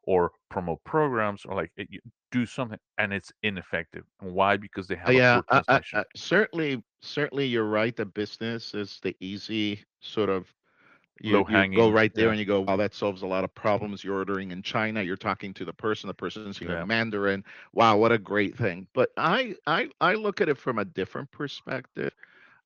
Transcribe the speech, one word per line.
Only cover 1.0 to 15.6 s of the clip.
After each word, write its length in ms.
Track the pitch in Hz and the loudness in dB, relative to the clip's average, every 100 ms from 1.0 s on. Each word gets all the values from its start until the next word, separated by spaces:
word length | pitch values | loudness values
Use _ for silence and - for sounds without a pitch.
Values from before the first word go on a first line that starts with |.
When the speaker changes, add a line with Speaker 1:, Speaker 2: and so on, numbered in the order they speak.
| 151 117 107 101 - | 2 0 -2 -4 -6
Speaker 1:
or, 100 | 95 | -6
like, 160 | 85 - | -6 -8
eh, 80 | 101 | -12
y-, 80 | 101 117 - _ | -14 -18 -20 _
do 140 | 127 117 | -2 -2
something, 340 | - 120 107 _ - | -4 -8 -10 _ -4
and 160 | 107 | -2
it's 180 | 98 - - | -2 -8 -6
ineffective, 640 | 107 95 - 87 82 82 80 _ | -6 -4 -6 -6 -6 -12 -18 _
and 120 | 95 | -6
why? 240 | 90 98 101 | 2 2 2
Because 300 | 101 98 90 | -2 -10 -6
they 80 | 87 90 | -4 2
Speaker 2:
Uh, 40 | |
Speaker 1:
have 40 | 127 | 6
a 60 | |
Speaker 2:
yeah, 200 | 123 120 | 6 6
Speaker 1:
poor 20 | - | 4
Speaker 2:
uh, 120 | 127 - | 2 4
uh, 120 | 131 | 2
Speaker 1:
translation. 140 | - | 2
Speaker 2:
uh, 100 | 104 - - | -4 -6 -10
certainly, 680 | - 175 208 170 151 131 - _ | 0 0 2 -2 -4 -4 -8 _
certainly 440 | - - 147 139 135 | -10 -4 -4 -2 -2
you're 220 | 117 107 | 0 0
right, 280 | 107 113 117 | 2 0 -2
the 100 | 101 | -6
business 680 | 104 104 - 113 113 - 104 | -4 -6 -6 -6 -6 -8 -8
is 240 | 101 - | -10 -8
the 140 | 95 - | -8 -6
easy 640 | 92 101 - 110 107 104 - _ | -8 -10 -6 -4 -2 -4 -12 _
sort 300 | - - 101 | -8 -2 0
of, 240 | 95 90 _ _ _ _ _ _ _ | -2 -6 _ _ _ _ _ _ _
you, 240 | 107 104 98 | 2 4 4
you 180 | 101 95 | 2 4
go 240 | 95 113 | 4 6
Speaker 1:
Low-hanging, 20 | |
Speaker 2:
right 220 | 110 110 107 | 6 4 4
there 140 | 113 | 2
Speaker 1:
yeah. 20 | |
Speaker 2:
and 80 | 107 | 2
you 60 | 101 | 0
go, 160 | 101 | 0
"Wow, 160 | 95 95 | 2 0
that 160 | 104 | 0
solves 280 | - 107 92 | -2 -4 -4
a 40 | 95 | -4
lot 160 | 92 | -2
of 100 | 90 - | -4 -2
problems, 480 | 110 101 104 101 | 0 0 -2 -8
you're 140 | 95 98 | -6 -4
ordering 340 | 95 98 95 | -2 -4 -6
in 100 | 90 | -10
China, 380 | - 117 110 110 | -6 -4 -2 -2
you're 160 | 92 95 | -4 -4
talking 360 | 107 95 98 | -4 -4 -6
to 100 | 95 | -10